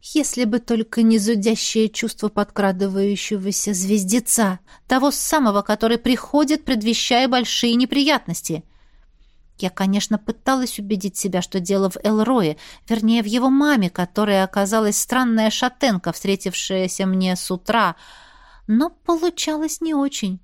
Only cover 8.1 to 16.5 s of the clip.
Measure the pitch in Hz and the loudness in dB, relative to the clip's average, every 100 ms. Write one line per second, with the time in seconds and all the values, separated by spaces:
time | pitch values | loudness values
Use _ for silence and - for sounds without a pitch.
8.1 | 294 - 165 - 156 - _ _ _ _ | 0 -2 -8 -6 -8 -8 _ _ _ _
9.1 | _ _ _ _ _ 185 - 190 202 - | _ _ _ _ _ -6 -2 0 0 0
10.1 | 214 - 226 - 262 247 - 202 208 196 | -4 -2 -6 -2 0 -2 -6 -4 -4 -4
11.1 | - 202 180 175 190 175 196 190 - 208 | -6 -4 -2 -2 -6 -2 0 0 -2 0
12.1 | 214 214 254 170 151 - - - 226 220 | 2 2 2 2 -2 -10 -20 -6 -2 2
13.1 | 233 208 240 254 269 294 277 185 - 180 | 2 2 0 2 2 4 4 2 -2 -4
14.1 | - 208 196 190 202 196 220 214 208 - | 0 2 2 2 0 0 2 0 0 0
15.1 | 247 247 226 220 - 254 247 269 190 175 | 0 2 2 2 0 -4 0 0 0 -2
16.1 | 165 190 196 - | -6 -2 -2 -2